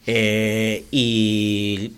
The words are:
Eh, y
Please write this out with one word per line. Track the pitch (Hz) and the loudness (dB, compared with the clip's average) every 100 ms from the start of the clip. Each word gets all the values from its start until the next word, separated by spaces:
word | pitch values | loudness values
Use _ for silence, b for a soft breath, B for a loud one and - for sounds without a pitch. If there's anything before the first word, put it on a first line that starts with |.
| - | -2
Eh, | 113 107 107 110 110 110 107 - | 0 2 2 0 0 -2 -4 -4
y | 139 120 113 107 107 104 101 101 101 110 | 0 2 2 2 2 0 0 -2 -4 -6